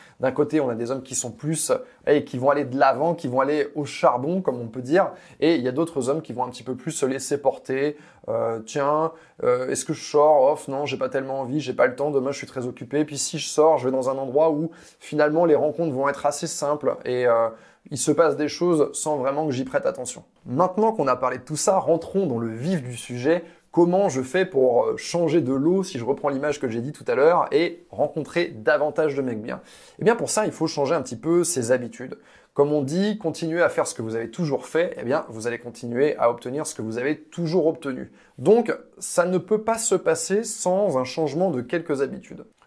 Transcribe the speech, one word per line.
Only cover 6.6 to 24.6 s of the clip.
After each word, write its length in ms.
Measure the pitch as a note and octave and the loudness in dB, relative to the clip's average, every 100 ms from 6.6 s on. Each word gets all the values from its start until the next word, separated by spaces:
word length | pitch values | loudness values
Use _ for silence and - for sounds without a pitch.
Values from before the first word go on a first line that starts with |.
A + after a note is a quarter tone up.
peu 100 | - | -10
plus 160 | B2+ D#3+ | -8 -6
se 160 | - C3 | -2 -2
laisser 340 | C3+ - C#3+ | -2 -4 -2
porter. 560 | C3+ - - C3+ D3 D3 - _ - | 0 -2 -4 -2 -2 -4 -14 _ -6
Euh, 300 | A2+ A2+ A2+ A2+ | -2 -2 -4 -6
tiens, 460 | D3 C#3 D3+ D#3+ E3 - - | -2 0 0 -2 -6 -20 -4
euh, 240 | B2 B2 B2+ | 0 0 0
est-ce 160 | C3+ | -4
que 80 | - | -4
je 120 | C#3+ | -6
sors ? 380 | - D3 D3+ D3 | 0 4 6 8
Off, 240 | C3 D3+ - | 4 2 -4
non, 200 | C3+ C#3+ | -6 -4
j'ai 100 | C3 | -4
pas 120 | C3 | -2
tellement 320 | C3+ C3 C3+ | -4 -4 -6
envie, 200 | B2 D3+ | -4 -4
j'ai 120 | B2+ | -2
pas 140 | - B2+ | 2 2
le 80 | |
temps, 160 | B2+ D3+ | 2 0
demain 220 | C#3 C3 | 0 -2
je 60 | C#3 | -6
suis 100 | - | -8
très 180 | C3 B2 | -8 -8
occupé. 380 | B2 B2 D3+ | -8 -4 -2
Puis 140 | D3+ C#3+ | -2 -4
si 200 | - D#3 | -6 -6
je 100 | - | -2
sors, 300 | - D#3 D3 | 4 6 4
je 100 | B2+ | 2
vais 40 | |
dans 180 | C3 B2+ | 0 -2
un 80 | C3+ | -2
endroit 320 | C3+ C3+ D#3+ | 0 2 2
où 200 | D3+ D#3+ - - _ | 2 -4 -8 -20 _
finalement 460 | - D3+ D3+ D#3 | -4 2 2 4
les 100 | E3+ | 4
rencontres 400 | C#3 D3 D#3 E3 | 4 2 -2 -2
vont 140 | B2+ C#3 | 0 -2
être 180 | C#3 C#3+ | 0 -2
assez 220 | - E3 | -2 -6
simples 480 | - C#3+ D3 C3 - | -4 -4 -2 -2 -2
et, 220 | A#2+ B2+ B2 | -4 0 2
euh, 220 | A#2 A2+ A2+ - _ - | 4 2 -4 -20 _ -10
il 80 | B2+ | -4
se 120 | - | 2
passe 260 | D3 D#3+ C#3 | 4 4 4
des 120 | D3 | -2
choses 420 | - F3 D#3+ C3+ | 0 2 4 2
sans 240 | - D#3 D3 | -2 -4 -2
vraiment 300 | C3+ C#3+ D#3 | -2 -2 -2
que 60 | |
j'y 120 | B2+ | -2
prête 220 | D#3 C#3+ C#3 | -2 -2 -2
attention. 380 | C3 B2 - - _ - | -4 -8 -12 -18 _ -4
Maintenant 460 | B2+ F#3 F#3 A3 | 0 0 2 0
qu'on 140 | A3 C3+ | 2 0
a 100 | B2+ | 2
parlé 220 | B2+ B2+ | -2 -4
de 60 | |
tout 120 | B2+ D3+ | -8 -2
ça, 220 | - F#3+ | 2 2
rentrons 480 | C3+ E3 - F#3+ F3 | 2 0 0 -2 0
dans 120 | A#2 | -2
le 100 | A#2 | -4
vif 340 | A2+ D#3 F3 | -4 -2 -2
du 140 | B2 A#2+ | -4 -12
sujet. 480 | - B2 C3+ F3 - - _ | -10 -2 0 0 -2 -20 _
Comment 380 | E3 F3 F#3 G3 | 2 4 4 2
je 140 | C3 | 0
fais 220 | B2+ F3+ | -2 0
pour, 400 | F#3 C3+ | 0 4